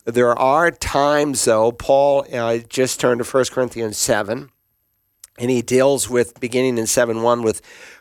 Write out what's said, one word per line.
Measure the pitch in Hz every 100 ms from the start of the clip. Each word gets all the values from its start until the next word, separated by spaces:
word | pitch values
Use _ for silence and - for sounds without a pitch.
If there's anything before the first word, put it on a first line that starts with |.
there | - 117 123 120
are | 131 147 170
times, | - - 143 143 147 147 131
though, | 127 110 113
Paul, | 117 - 139 143 139 -
uh, | 123 117 117 117
just | - 131 -
turned | 123 120
to |
First | - 135 123
Corinthians | - 123 117 113 104
seven, | - 107 101 123 143 _ _ _ _ _ _ _ - -
and | 120
he | 127
deals | 113 127 135 135 110
with, | 123 117 -
beginning | 127 123 131 120
in | 113
seven | - 120 113
one, | 117 120
with | 113 104 - - - -